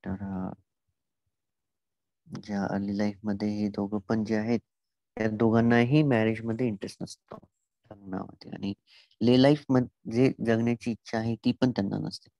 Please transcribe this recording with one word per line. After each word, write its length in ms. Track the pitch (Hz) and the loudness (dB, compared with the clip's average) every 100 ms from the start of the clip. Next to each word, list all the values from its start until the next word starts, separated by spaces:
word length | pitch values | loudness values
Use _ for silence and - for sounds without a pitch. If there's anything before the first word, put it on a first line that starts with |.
तर, 200 | 196 135 | -8 -8
अ, 300 | 196 190 185 - _ _ _ _ _ _ _ _ _ _ _ _ _ _ _ _ _ 110 | -8 -8 -8 -12 _ _ _ _ _ _ _ _ _ _ _ _ _ _ _ _ _ -14
ज्या 200 | 92 101 95 | -6 -4 -2
early 320 | 98 101 101 | -4 -4 -2
लाईफमध्ये 520 | 104 101 107 101 107 | -4 -4 -6 -4 -4
हे 200 | 104 107 | -2 -4
दोघं 300 | 104 101 107 | -4 -4 -6
पण 240 | - 110 | -2 -2
जे 120 | 107 110 | 0 -2
आहेत, 240 | 110 117 _ _ _ _ _ - | 0 -2 _ _ _ _ _ -4
त्या 120 | 110 | -4
दोघांनाही 720 | 107 117 113 117 117 120 151 | 2 2 4 4 4 4 4
मॅरेजमध्ये 640 | 147 117 110 110 113 113 123 | 4 2 2 -2 -6 -4 -4
interest 360 | 101 - - | -4 -10 -12
नसतो 340 | - - _ - _ _ _ _ _ | -14 -14 _ -20 _ _ _ _ _
लग्नामध्ये 600 | 101 98 95 - - - | -18 -10 -10 -10 -16 -16
आणि 220 | 98 98 98 _ _ _ _ | -8 -6 -8 _ _ _ _
lay 200 | 113 127 | 4 6
life 240 | 139 147 - | 6 4 2
मध्ये 640 | 127 120 _ - 117 131 - 113 | 2 2 _ -4 2 2 2 0
जगण्याची 460 | 113 117 117 - | 2 2 -2 -4
इच्छा 260 | 110 - 113 | -6 -6 -4
आहे 180 | 113 113 | -2 0
ती 160 | 123 | -2
पण 200 | 120 135 | 2 0
त्यांना 260 | 110 98 98 | 0 -2 -4
नसते. 320 | 104 - _ | -6 -12 _